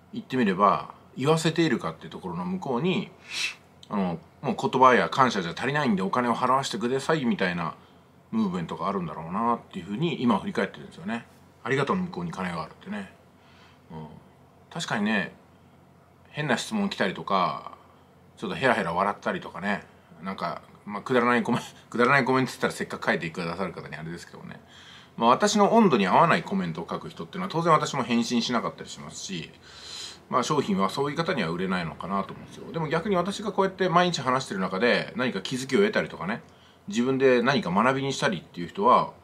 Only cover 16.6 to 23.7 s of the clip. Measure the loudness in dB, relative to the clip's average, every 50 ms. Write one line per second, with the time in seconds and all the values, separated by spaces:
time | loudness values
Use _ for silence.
16.6 | -2 -4 -2 -2 -2 -2 0 -2 -2 -2 -2 -6 -4 0 2 2 2 0 -2 -6
17.6 | -10 -14 -18 -18 -20 -20 -20 -20 -20 _ _ -20 -20 -20 _ -10 -8 -8 -4 0
18.6 | 2 2 2 2 0 -2 0 0 0 0 -2 -4 -4 -4 -4 -4 -8 -10 -12 -6
19.6 | -2 -2 -2 -4 -6 -14 -20 -20 -20 -20 -20 -12 -10 -10 -6 -6 -6 -6 -6 -8
20.6 | -12 -18 -20 -18 -12 -10 -10 -10 -4 2 2 4 6 6 4 4 2 0 -2 -2
21.6 | -4 -8 -18 -20 -18 -8 0 2 4 6 6 4 4 4 2 2 2 0 -2 -2
22.6 | -2 -2 -2 -4 -6 -8 -8 -4 -2 -2 0 0 -2 -6 -6 -6 -6 -6 -4 -4
23.6 | -6 -6